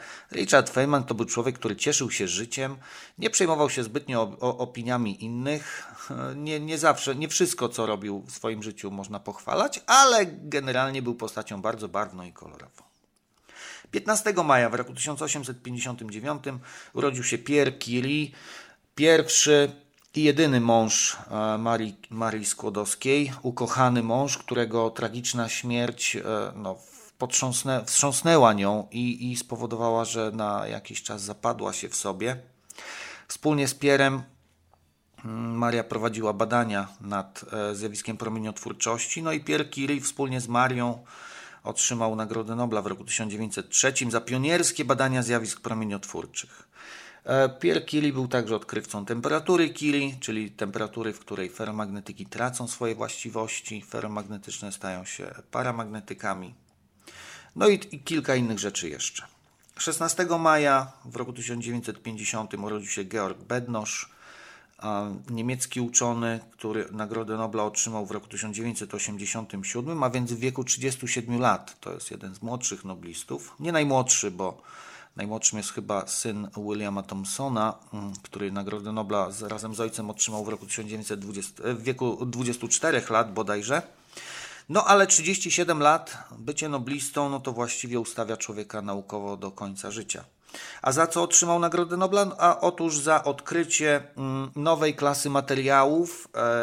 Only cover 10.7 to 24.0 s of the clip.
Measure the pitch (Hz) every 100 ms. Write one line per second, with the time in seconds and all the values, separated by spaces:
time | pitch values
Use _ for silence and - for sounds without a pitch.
10.7 | 127 135 135 120 120 107 107 104 101 107
11.7 | 110 104 95 104 92 90 - - - -
12.7 | _ _ _ _ _ _ _ _ - -
13.7 | - - 208 - 214 214 180 156 131 113
14.7 | 120 120 127 151 143 156 151 131 123 127
15.7 | 123 123 120 113 104 135 147 139 127 -
16.7 | - - - 143 123 120 117 - 143 135
17.7 | 131 117 123 131 147 143 - - - -
18.7 | - _ - 156 160 156 - 151 143 143
19.7 | - _ _ _ 151 151 143 156 127 117
20.7 | 117 110 - - - - 107 110 110 117
21.7 | 117 110 98 - 113 113 107 101 - 107
22.7 | 101 101 - 135 143 139 131 127 123 117
23.7 | 127 127 123